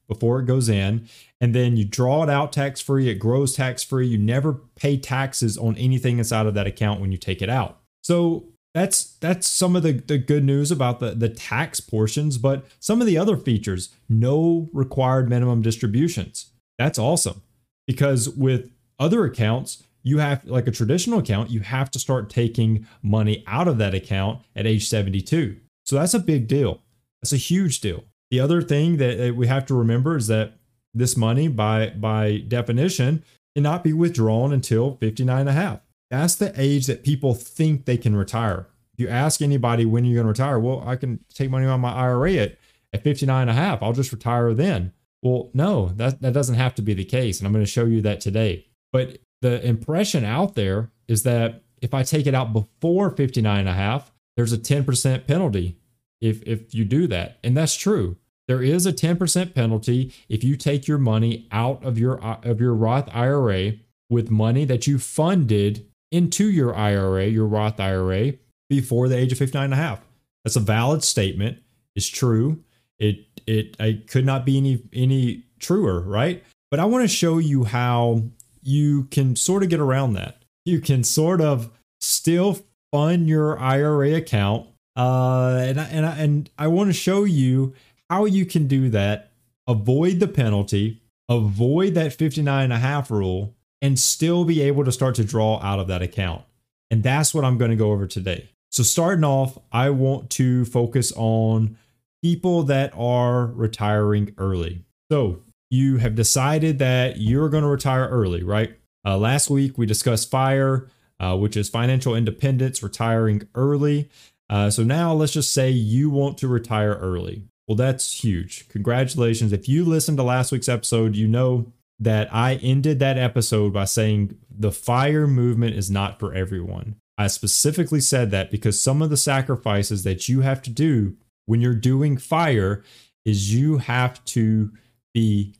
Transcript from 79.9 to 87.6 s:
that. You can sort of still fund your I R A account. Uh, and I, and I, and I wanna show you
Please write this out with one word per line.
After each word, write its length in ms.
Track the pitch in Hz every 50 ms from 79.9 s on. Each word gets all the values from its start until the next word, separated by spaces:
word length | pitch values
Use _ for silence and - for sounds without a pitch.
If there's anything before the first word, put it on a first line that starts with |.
| 127 135 139 127 107
that. 280 | 92 90 - - - _ _ _ _ _
You 160 | 170 180 156
can 240 | - - 139 131 117
sort 360 | - - - 156 165 185 175
of 300 | 156 151 143 123 117 110 - _ _ _ _ _
still 580 | - - - - - 165 170 170 180 202 185 - - _ _ _ _ _ -
fund 360 | 143 147 160 175 175 170 156
your 300 | 156 156 151 151 156 -
I 220 | 127 131 135 139 147
R 200 | 151 151 147 139
A 100 | 143 156
account. 520 | 165 165 - - 107 101 101 107 135 - - _ _ _ _ _
Uh, 640 | 120 123 127 131 127 127 127 127 127 127 127 127 127 127
and 180 | 131 135 143
I, 40 | 156
and 220 | - 160 160 156
I, 100 | 165 160
and 340 | 147 156 147 147 147 147 - _ -
I 80 | 151
wanna 260 | 156 165 180 208 202 175
show 320 | - - 185 190 202 208
you 500 | 202 175 147 131 127 127 131